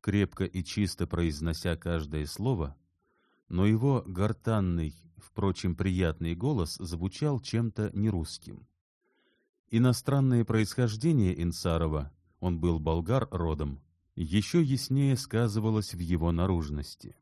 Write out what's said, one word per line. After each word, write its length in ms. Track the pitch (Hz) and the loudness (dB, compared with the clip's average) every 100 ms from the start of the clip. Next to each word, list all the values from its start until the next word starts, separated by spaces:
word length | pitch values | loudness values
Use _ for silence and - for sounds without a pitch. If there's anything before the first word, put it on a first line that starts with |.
крепко 440 | - 101 98 - 95 | 0 0 0 -2 -4
и 180 | 92 | -4
чисто 440 | 85 - 98 - 85 | -4 -2 -2 -2 -4
произнося 680 | 85 85 73 82 82 90 82 | 0 0 0 -4 -2 -2 -4
каждое 500 | 85 82 73 76 73 | -2 -4 -2 -4 -6
слово, 500 | - 113 110 76 - _ _ _ _ _ _ _ | -4 -2 -2 -4 -8 _ _ _ _ _ _ _
но 180 | 87 101 | 2 4
его 380 | 110 135 131 - | 4 2 0 -2
гортанный, 880 | 90 104 110 117 110 92 87 80 - - - | -2 -2 0 0 0 2 0 -2 -8 -20 -20
впрочем, 580 | - - 98 90 92 85 | -12 -2 0 0 -2 0
приятный 600 | 95 90 87 80 82 87 | 0 2 0 0 -4 -2
голос 400 | 120 135 78 - | -2 -2 -2 -6
звучал 600 | 90 85 95 - 147 135 | -8 -4 -6 -2 -2 -2
чем-то 520 | - 113 117 - 107 | -2 -2 -2 -2 -4
нерусским. 720 | 98 107 90 78 - - - - _ _ _ _ _ _ _ _ _ _ | 0 0 0 -4 -10 -16 -18 -20 _ _ _ _ _ _ _ _ _ _
Иностранное 720 | 113 127 120 - 139 135 120 110 | 4 4 4 0 2 4 4 4
происхождение 960 | 110 107 - 120 107 151 151 92 87 | 2 2 0 0 0 2 4 4 2
Инсарова, 680 | 85 85 87 82 80 76 71 _ _ _ | -2 -2 0 2 2 0 -4 _ _ _
он 200 | 92 85 | -2 0
был 200 | 87 82 | 2 2
болгар 480 | 78 82 85 127 120 | 0 0 0 0 0
родом, 520 | 90 85 76 76 69 _ _ _ - | -2 -2 -2 -4 -6 _ _ _ -8
еще 460 | 80 98 104 175 | 0 0 2 2
яснее 540 | 147 131 - 135 139 131 | 4 0 0 2 2 2
сказывалось 760 | - 110 117 107 110 110 98 | 0 0 0 0 2 0 -2
в 60 | 87 | -6
его 320 | 85 87 82 | 0 2 2
наружности. 840 | 82 92 87 73 73 71 - 67 - | 2 2 2 0 -6 -8 -12 -20 -20